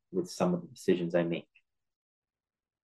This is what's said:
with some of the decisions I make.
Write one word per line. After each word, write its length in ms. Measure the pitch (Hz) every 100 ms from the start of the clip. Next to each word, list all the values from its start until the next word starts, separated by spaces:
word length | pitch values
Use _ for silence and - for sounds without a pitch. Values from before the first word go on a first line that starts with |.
| _
with 180 | 185 175
some 240 | - 90
of 80 | 175
the 60 | -
decisions 480 | - - 170 - 175
I 80 |
make. 240 | 170 - - _ _ _ _ _ _ _ _ _ _ _ _ _